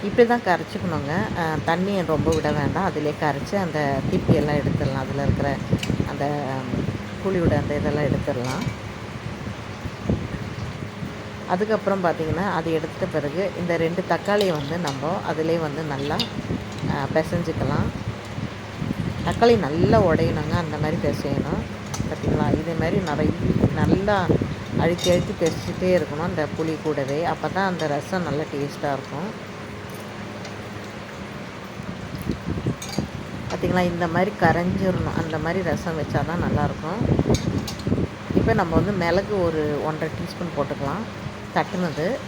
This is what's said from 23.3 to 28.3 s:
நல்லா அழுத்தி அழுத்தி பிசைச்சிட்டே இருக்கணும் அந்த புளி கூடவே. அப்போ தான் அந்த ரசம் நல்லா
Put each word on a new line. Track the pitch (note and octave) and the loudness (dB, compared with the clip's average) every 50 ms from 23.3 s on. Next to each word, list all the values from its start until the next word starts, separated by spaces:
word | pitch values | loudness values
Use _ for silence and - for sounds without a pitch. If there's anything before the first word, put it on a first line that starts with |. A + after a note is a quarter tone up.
| - - - - - - - - - D#3 | 2 2 2 2 4 4 4 2 4 2
நல்லா | D3+ - - F#3 G3 G#3 G#3 G3 F3+ D#3 - - - - - - - - - - D#3 | 4 4 4 4 4 4 2 2 4 4 2 2 2 -2 -4 -6 -8 -4 -2 2 2
அழுத்தி | E3 F3 F3 - F3 F3 | 2 2 2 4 4 4
அழுத்தி | F3+ - F3 G3+ - | 4 2 0 -2 0
பிசைச்சிட்டே | F3 D#3+ E3 - - - F3+ - F#3+ F#3 F#3 | 0 0 0 0 -4 -6 -4 0 2 4 4
இருக்கணும் | F3 D3+ - C#3+ D3 E3 F3+ | 4 4 2 -2 -2 -2 -2
அந்த | F#3+ E3+ D3+ C#3+ - | 0 0 -2 -2 -2
புளி | - D#3+ D#3+ D#3+ D3+ - | -2 -2 -2 -2 -2 0
கூடவே. | D#3+ D3+ C#3 C#3 C3 C#3 D3+ E3+ D#3+ D#3 | 0 0 0 0 0 0 0 0 0 -2
அப்போ | - - D#3 C#3+ | 0 -2 -2 0
தான் | F3+ G3 F#3+ | 0 0 0
அந்த | F3+ E3 D#3 D3+ C#3+ | 0 0 0 0 0
ரசம் | C#3+ C#3+ - - F#3 F3 | 0 -2 -2 -2 -2 0
நல்லா | D#3 | 0